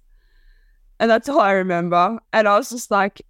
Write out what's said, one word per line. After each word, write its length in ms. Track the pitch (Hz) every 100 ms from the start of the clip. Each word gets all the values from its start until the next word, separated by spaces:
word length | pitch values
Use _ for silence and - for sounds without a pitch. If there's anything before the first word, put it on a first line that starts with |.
| _ _ _ _ - _ _ _ _ -
And 100 | 226
that's 180 | 226 277
all 120 | 285
I 120 | 202
remember. 680 | 196 185 170 175 175 180 226 _
And 140 | 220 214
I 100 | 202
was 140 | 262
just 180 | 240 -
like, 340 | 202 196 -